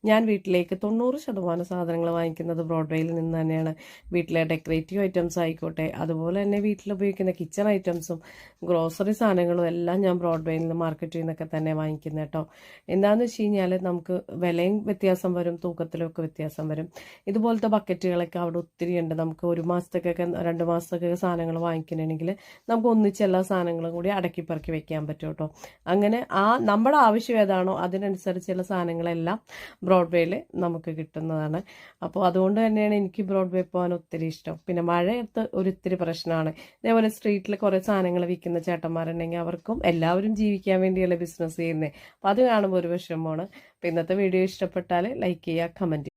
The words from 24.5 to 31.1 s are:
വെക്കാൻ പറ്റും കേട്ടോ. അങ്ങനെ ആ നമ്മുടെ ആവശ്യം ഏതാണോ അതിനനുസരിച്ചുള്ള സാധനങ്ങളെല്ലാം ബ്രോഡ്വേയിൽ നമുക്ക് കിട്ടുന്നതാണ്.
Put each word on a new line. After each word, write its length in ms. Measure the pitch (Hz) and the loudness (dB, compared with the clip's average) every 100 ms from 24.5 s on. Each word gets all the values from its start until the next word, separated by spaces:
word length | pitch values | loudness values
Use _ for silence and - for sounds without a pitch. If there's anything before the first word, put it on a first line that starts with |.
| 160 - | -6 -4
വെക്കാൻ 280 | 160 - 156 151 | -6 -4 -6 -6
പറ്റും 240 | 151 156 | -6 -8
കേട്ടോ. 160 | 151 156 - - - - | -6 -8 -8 -20 -16 0
അങ്ങനെ 260 | 185 208 233 - 196 | 2 2 0 0 2
ആ 20 | 202 240 220 | 4 4 4
നമ്മുടെ 300 | 208 240 294 233 | 4 6 6 6
ആവശ്യം 300 | 214 226 233 | 4 2 2
ഏതാണോ 300 | 196 190 185 185 | 4 4 2 0
അതിനനുസരിച്ചുള്ള 800 | 175 190 202 190 190 180 - 185 185 | -2 -2 -4 -4 -4 -6 -4 -4 -2
സാധനങ്ങളെല്ലാം 680 | 190 175 165 170 170 165 220 _ - - - 180 | -2 -2 -2 -2 -2 -2 -4 _ -18 -18 -8 4
ബ്രോഡ്വേയിൽ 460 | 185 170 175 165 196 - - | 4 6 2 2 0 -6 -2
നമുക്ക് 260 | 175 165 170 160 | -2 -2 -6 -8
കിട്ടുന്നതാണ്. 640 | 156 | -8